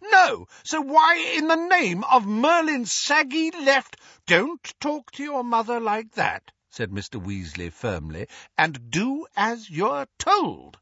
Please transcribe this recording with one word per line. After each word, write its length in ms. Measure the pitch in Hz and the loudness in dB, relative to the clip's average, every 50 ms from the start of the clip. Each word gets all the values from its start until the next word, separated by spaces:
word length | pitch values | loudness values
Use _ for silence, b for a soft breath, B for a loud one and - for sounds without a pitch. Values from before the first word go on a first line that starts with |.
No, 460 | - 403 440 381 370 320 - 90 87 B B B B | -4 4 6 6 6 6 2 -4 -8 B B B B
so 160 | - - 311 | -6 -4 -4
why 380 | 302 269 277 320 311 320 339 339 320 - - | -4 4 4 6 6 6 4 2 0 -4 -4
in 140 | 330 302 320 | -2 2 2
the 80 | 330 | 2
name 480 | 330 330 349 370 359 330 208 170 175 208 | 0 2 2 2 2 2 2 -2 -2 0
of 200 | - - 254 214 | 4 4 4 4
Merlin's 640 | 196 214 214 240 302 339 349 320 311 302 269 240 190 | 2 -2 0 2 4 4 4 2 0 -2 -2 -4 -4
saggy 640 | - - - - 285 302 302 269 254 320 320 320 | -4 -4 -2 2 2 2 2 2 -2 -2 -2 -2
left? 460 | 320 349 285 269 277 269 247 - - b b b b b b | -4 -2 2 2 2 2 2 -4 -18 b b b b b b
Don't 480 | - 175 170 202 285 339 277 _ - - _ | 2 2 4 4 2 -4 -10 _ -18 -16 _
talk 320 | - 294 302 302 254 - | -4 -4 -4 -4 -6 -14
to 120 | - - 277 | -16 -14 -12
your 200 | 294 294 269 247 | -8 -6 -6 -4
mother 340 | 240 233 233 226 208 240 240 | -2 -2 -2 0 0 -4 -4
like 320 | 233 220 208 220 226 220 _ | -2 -2 -4 -4 -4 -10 _
that, 400 | - 175 - - - _ _ _ _ _ _ | -2 -2 -2 -2 -4 _ _ _ _ _ _
said 240 | _ - 120 95 98 | _ -8 -8 -6 -6
Mister 260 | 98 98 - - 120 | -8 -10 -8 -10 -10
Weasley 500 | 90 95 101 98 92 82 76 85 87 85 | -8 -8 -8 -8 -8 -10 -10 -10 -10 -10
firmly, 580 | 82 _ - 120 101 85 76 78 78 78 101 B B B B B B | -10 _ -6 -4 -4 -4 -6 -8 -10 -12 -12 B B B B B B
and 320 | - 165 175 156 127 117 117 | 0 0 0 0 -6 -14 -6
do 380 | 117 160 202 247 269 294 320 - _ | -4 -2 -2 -2 -4 -6 -8 -10 _
as 340 | - 202 220 233 233 220 196 | -2 -2 -2 -2 -6 -10 -12
you're 380 | 170 147 185 220 277 285 277 - _ | -6 -2 -2 -2 -2 -2 -6 -10 _
told. 600 | _ - - 392 415 359 202 107 71 64 69 - _ | _ -2 0 2 2 2 -2 -4 -8 -16 -20 -20 _